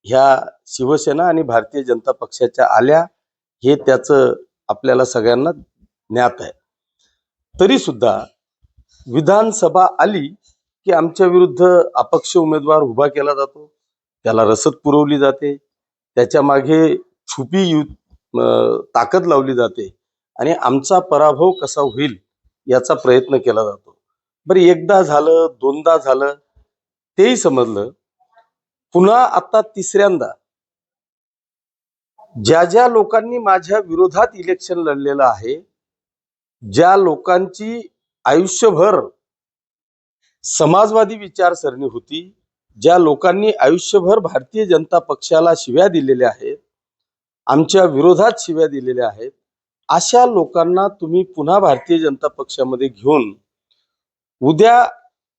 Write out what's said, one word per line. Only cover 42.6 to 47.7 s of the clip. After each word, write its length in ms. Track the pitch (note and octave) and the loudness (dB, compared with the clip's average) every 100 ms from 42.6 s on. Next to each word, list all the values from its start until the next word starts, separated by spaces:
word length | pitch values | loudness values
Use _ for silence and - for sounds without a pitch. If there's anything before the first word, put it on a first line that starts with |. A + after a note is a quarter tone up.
| _ G#2 | _ _
ज्या 160 | D#3 F3+ | 2 4
लोकांनी 540 | D#3 D3 F3+ F#3 G#3+ | 4 2 0 0 -2
आयुष्यभर 680 | G#3 C3+ E3+ - G3+ F3 A3 | 0 2 0 0 0 2 0
भारतीय 460 | E3+ C3+ C3 A3 G3+ | -2 -6 -6 -4 0
जनता 340 | D#3+ D#3+ F3 | 0 0 -2
पक्षाला 540 | - C#3+ - E3 E3+ E3 | -2 -8 -2 0 2 0
शिव्या 300 | C3 C3 G3 | -2 0 2
दिलेल्या 400 | E3 C3+ B2+ A#2+ | 0 0 0 0
आहेत, 300 | - A#2 D3 _ _ _ _ _ _ _ _ - | -2 -10 -14 _ _ _ _ _ _ _ _ -4
आमच्या 380 | C#3 D#3+ | -2 0